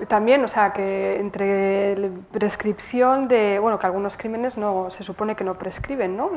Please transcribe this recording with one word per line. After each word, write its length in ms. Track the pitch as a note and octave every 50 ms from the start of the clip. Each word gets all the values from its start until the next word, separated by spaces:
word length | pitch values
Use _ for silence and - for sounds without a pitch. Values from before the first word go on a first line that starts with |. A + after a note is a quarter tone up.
| G#3+
también, 380 | - A3+ G#3 G#3+ A3+ C4 C#4+ B3+
o 20 |
sea, 240 | - - A3 G#3 G3
que 480 | G3 - G3 G3 G3 F#3+ G3 G3 G3 F#3+
entre 760 | G3+ G3+ G3 F#3+ G3+ G3 G3+ G3 G3 G3 G3 G3 G3+ G3+ G3+
la 100 | F#3+ G3+ F#3+ F3+ F3+ F#3+ -
prescripción 960 | - A3 G3+ G#3 - - - G#3+ G#3 - - - - B3 B3 B3+ C4 C4+ C4+
de, 320 | A#3+ B3+ A3+ G#3+ G3+ G3+ G3
bueno, 180 | G#3 A3+ A3
que 80 | G3+ -
algunos 300 | F#3 F3+ G3 G3+ G3+ -
crímenes 420 | - - A3 A3 A3+ A#3+ B3+ B3+
no, 320 | A3+ G#3 G#3 G3 F#3 F#3 F#3
se 140 | F3+ - G3
supone 320 | - F3+ - - A3 A3
que 80 | - G3
no 120 | F#3 F#3
prescriben, 600 | F#3 F#3 F#3 F3+ - - - C#4 C4+ G#3 F3+ F#3
¿no? 140 | G#3 C4+ G4 F#4+